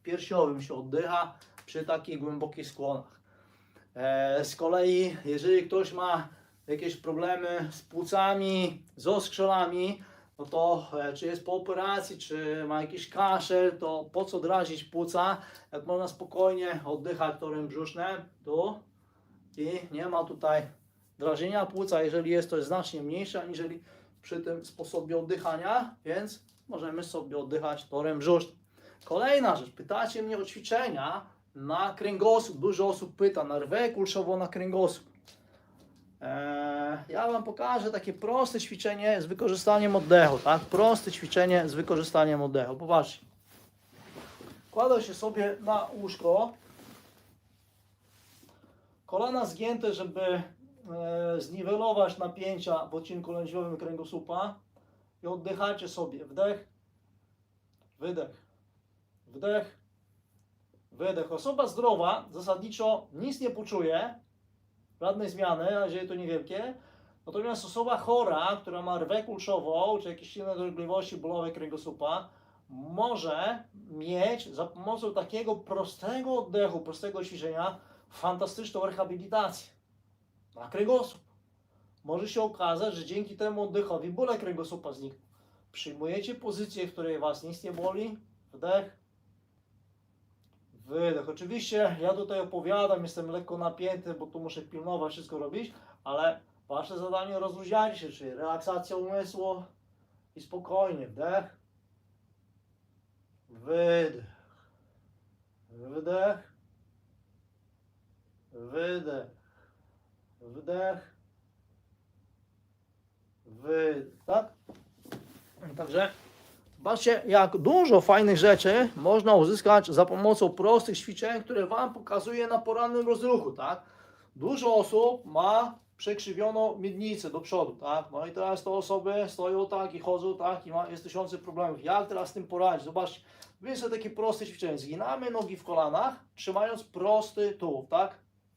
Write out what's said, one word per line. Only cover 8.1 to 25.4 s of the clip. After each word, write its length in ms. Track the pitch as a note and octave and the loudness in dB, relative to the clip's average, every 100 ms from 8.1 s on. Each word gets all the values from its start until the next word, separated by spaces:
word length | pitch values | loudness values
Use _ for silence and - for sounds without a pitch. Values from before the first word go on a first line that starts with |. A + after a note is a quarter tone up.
| G3 F#3+ G3 F#3+ F#3+ F3 E3 - - | 2 4 2 0 0 0 -4 -18 -6
z 100 | E3+ | 0
oskrzelami, 960 | G3+ - - F#3+ F#3+ F3 F3+ F#3 G3+ - - - - | 0 0 0 2 4 2 0 -2 -4 -12 -20 -20 -16
no 60 | |
to, 460 | C#3+ E3 E3+ E3+ D3+ D3 | -6 2 2 2 -2 -6
e, 120 | C#3+ | -4
czy 140 | C#3+ E3+ | -4 -6
jest 180 | E3+ | -6
po 80 | - | -4
operacji, 680 | F#3 F#3 F#3 F#3+ G3 F#3+ F3 | -4 -4 -4 0 -2 -4 -12
czy 460 | - D#3 D3+ D#3 | -10 -6 -4 -4
ma 160 | D3+ D#3 | -4 -4
jakiś 300 | D3+ F#3 - | -4 -8 -10
kaszel, 680 | - G3 F#3+ E3 F3+ F3+ F3 | 0 2 2 2 4 4 2
to 260 | D#3+ D#3 D#3 | -4 -4 -4
po 120 | F3+ | -4
co 160 | F#3+ F3+ | -2 -2
drażnić 440 | D#3+ F#3+ E3+ D3+ | 2 2 0 -6
płuca, 520 | - E3 E3+ F3 F#3 F#3 - - - | -8 -6 -2 0 0 0 -6 -20 -14
jak 140 | D3 D3+ | -12 -4
można 220 | F3+ F3+ | -2 -2
spokojnie 720 | - F3+ F3 F#3+ F#3 F3+ D#3 | -8 -10 2 4 4 -2 -4
oddychać 560 | D3 D3 D#3 E3 D#3 D3+ | -4 -6 -4 -2 -2 -2
torem 280 | D#3 D3+ D3 | -6 -6 -6
brzusznym, 560 | D3+ D#3+ E3+ F#3 F#3 - _ | -6 -8 -6 -6 -6 -12 _
tu, 360 | - D#3 G3 G#3+ - _ _ _ _ _ _ - | -4 -2 0 -4 -14 _ _ _ _ _ _ -8
i 240 | D3+ F3+ E3+ | -6 -6 -8
nie 160 | D3+ F3+ | -8 -4
ma 180 | F3 | -2
tutaj 380 | - - D#3 D3+ D3 - _ _ _ - | -2 -2 2 2 0 -14 _ _ _ -4
drażnienia 480 | D3+ D3 F3 G#3 F#3+ | -2 0 0 0 -2
płuca, 360 | F#3 F#3+ E3 | -2 0 2
jeżeli 280 | D#3 E3 E3 | 2 0 2
jest 200 | E3+ E3+ | 2 2
to 120 | D#3+ | -2
znacznie 400 | C#3 F#3 F#3 D#3+ | 0 -2 -4 -8
mniejsze, 400 | D3 E3+ G3 F#3+ | -6 -6 -6 -8
aniżeli 400 | E3+ D#3+ E3 E3+ - - _ _ | -8 -8 -8 -10 -18 -20 _ _
przy 180 | - E3 | -10 -8
tym 240 | E3+ E3+ | -6 -8
sposobie 540 | E3 - D#3 E3+ D#3 E3 | -10 -14 -8 -6 -2 -2
oddychania, 760 | E3 F3+ | -2 -2